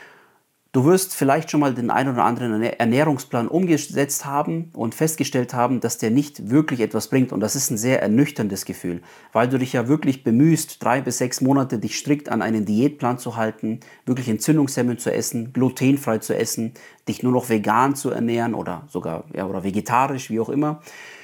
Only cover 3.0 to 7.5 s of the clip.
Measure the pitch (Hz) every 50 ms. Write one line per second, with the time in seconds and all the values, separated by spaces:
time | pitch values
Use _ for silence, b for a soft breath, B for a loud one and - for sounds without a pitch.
3 | 156 156 143 120 - - - 123 117 - - 170 190 170 156 143 - - - 135
4 | 143 139 - - - 143 139 147 160 165 165 165 165 - - - 113 113 - -
5 | 156 160 160 - 135 - - 127 117 - 131 123 120 123 131 113 - 113 - -
6 | 113 110 117 143 143 - - - 180 104 123 156 156 - 135 117 107 104 - 110
7 | - - 131 135 123 113 - 98 107 110